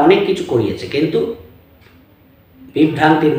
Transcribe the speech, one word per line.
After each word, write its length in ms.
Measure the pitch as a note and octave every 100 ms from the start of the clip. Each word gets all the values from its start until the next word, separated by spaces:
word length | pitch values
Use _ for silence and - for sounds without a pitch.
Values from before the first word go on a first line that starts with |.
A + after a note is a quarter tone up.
| D3+
অনেক 140 | G3 G3
কিছু 160 | F#3 -
করিয়েছে, 340 | B2 G2+ - -
কিন্তু 320 | C#3 D#3 A3+ A3+ A#3 - - _ _ _ - _ _ _ _ _ _ -
বিভ্রান্তির 600 | C#3 D#3 - D#3 D#3 D#3